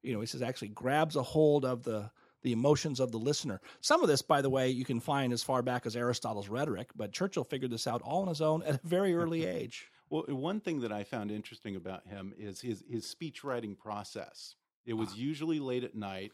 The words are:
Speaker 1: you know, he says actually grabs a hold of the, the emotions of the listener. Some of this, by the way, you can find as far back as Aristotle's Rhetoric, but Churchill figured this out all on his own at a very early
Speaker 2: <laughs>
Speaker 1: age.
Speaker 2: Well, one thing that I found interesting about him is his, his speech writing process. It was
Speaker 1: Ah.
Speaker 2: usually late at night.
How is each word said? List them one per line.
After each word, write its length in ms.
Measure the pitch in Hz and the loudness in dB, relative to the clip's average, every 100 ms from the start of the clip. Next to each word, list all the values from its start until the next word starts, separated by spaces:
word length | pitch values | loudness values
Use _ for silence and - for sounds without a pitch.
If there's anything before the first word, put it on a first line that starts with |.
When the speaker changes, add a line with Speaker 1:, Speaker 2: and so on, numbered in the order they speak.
Speaker 1:
you 100 | 123 | -4
know, 80 | 113 | -4
he 60 | 113 | -4
says 160 | 113 | -4
actually 260 | 120 127 107 | -4 -4 -8
grabs 480 | 104 123 143 160 151 | -4 0 4 4 2
a 60 | |
hold 420 | 127 156 156 147 | 0 6 8 8
of 180 | 131 123 | 4 -2
the, 280 | 123 110 107 _ _ _ | -2 -4 -6 _ _ _
the 100 | 127 | 0
emotions 480 | 117 135 147 160 127 | 4 6 6 4 0
of 100 | 127 | 0
the 80 | 113 | 0
listener. 420 | 117 147 139 95 - - | 0 0 -2 -6 -10 -6
Some 220 | - 320 | 4 6
of 60 | 262 | 8
this, 140 | 139 | 4
by 200 | - 143 | 6 4
the 80 | 139 | 6
way, 200 | 131 131 | 4 2
you 140 | 127 | 2
can 160 | 127 117 | 0 -2
find 320 | 113 143 135 | 0 0 2
as 100 | 120 | 0
far 200 | - 131 | 0 0
back 240 | 123 123 120 | 2 0 -2
as 100 | 113 | -2
Aristotle's 520 | 120 120 117 107 98 | 0 0 -2 -6 -4
Rhetoric, 420 | 113 151 98 - | -2 -2 -2 -6
but 180 | - 104 | -6 -6
Churchill 320 | - 190 185 | -2 -2 0
figured 260 | 127 139 131 | -2 -2 -2
this 160 | 117 - | -2 -2
out 160 | 117 | -2
all 200 | - 160 | 0 -2
on 60 | 196 | 0
his 120 | 156 | 2
own 200 | 156 156 | 4 2
at 140 | 151 139 | 2 -2
a 40 | 165 | 2
very 280 | 175 196 | 2 4
early 300 | 170 170 165 165 | 2 2 0 0
Speaker 2:
<laughs> 0 | |
Speaker 1:
age. 440 | 170 143 - - _ _ | -2 -6 -10 -16 _ _
Speaker 2:
Well, 140 | 151 - | -4 -2
one 320 | 139 147 208 | -2 -2 -2
thing 200 | 214 156 | -2 -2
that 120 | 117 | -2
I 100 | 104 | -4
found 260 | 101 120 104 | -4 -4 -4
interesting 440 | 107 104 110 107 | -6 -8 -12 -8
about 320 | 95 87 95 - | -8 -8 -10 -10
him 260 | 101 95 - | -12 -12 -12
is 220 | 104 92 | -12 -10
his, 240 | 123 104 - | -6 -8 -6
his 180 | 117 - | -8 -8
speech 360 | - 165 - | -10 -10 -8
writing 320 | 143 123 110 | -4 -4 -4
process. 800 | 98 - 104 101 110 - - - - _ _ | -10 -8 -8 -8 -10 -12 -14 -18 -20 _ _
It 80 | - | -6
was 160 | 113 110 | -2 -2
Speaker 1:
Ah. 40 | 101 | -4
Speaker 2:
usually 420 | 131 151 160 156 | -4 -2 -2 0
late 240 | 135 127 | 0 -2
at 120 | 120 110 | -2 -6
night. 340 | 101 95 101 | -6 -6 -10